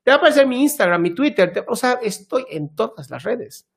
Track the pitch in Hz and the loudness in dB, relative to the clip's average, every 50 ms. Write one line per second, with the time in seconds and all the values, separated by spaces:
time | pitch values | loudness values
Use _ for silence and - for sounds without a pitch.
0 | _ - 269 294 359 311 - 285 277 262 247 247 285 294 - - 208 175 175 170 | _ 4 2 4 4 4 4 4 2 2 2 0 0 0 2 0 0 2 2 2
1 | 170 175 175 - 277 294 - - 185 180 - 202 - - 240 - - 247 247 247 | 0 -2 0 0 -2 0 2 2 2 2 2 -6 -4 -4 -4 -2 0 0 0 0
2 | 233 208 185 - - _ - 262 262 - 147 156 151 151 _ - - - - - | -4 -6 -6 -8 -12 _ -6 -6 -4 -4 -8 -8 -8 -8 _ -4 -6 -4 -6 -14
3 | 139 - 131 127 - - - - - - - - _ _ _ | -14 -12 -12 -8 -6 -6 -6 -6 -8 -14 -18 -20 _ _ _